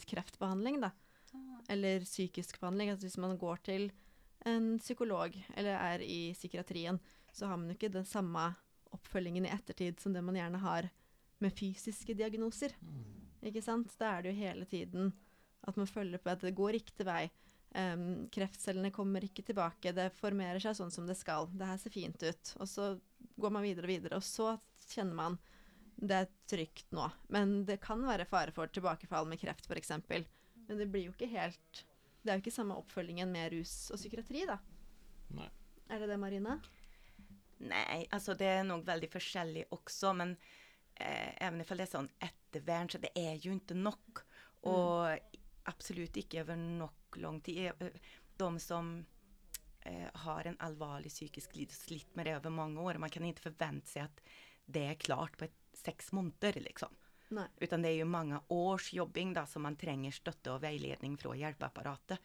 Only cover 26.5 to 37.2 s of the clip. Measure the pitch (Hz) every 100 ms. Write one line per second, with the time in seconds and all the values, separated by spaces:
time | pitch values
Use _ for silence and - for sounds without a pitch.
26.5 | 190 160 - - 165 147 - - 202 196
27.5 | 202 196 196 - 214 180 196 175 185 160
28.5 | 160 160 - 180 160 - 165 160 165 170
29.5 | 151 - 165 - 156 - 170 165 - -
30.5 | - 226 208 208 196 175 185 240 220 170
31.5 | - - - - - - - 220 196 214
32.5 | - 208 185 - - 175 175 185 175 165
33.5 | 165 170 - - 202 202 226 226 269 370
34.5 | - - - - - - - - - -
35.5 | - - - - 220 208 202 196 196 214
36.5 | 302 - - - - - -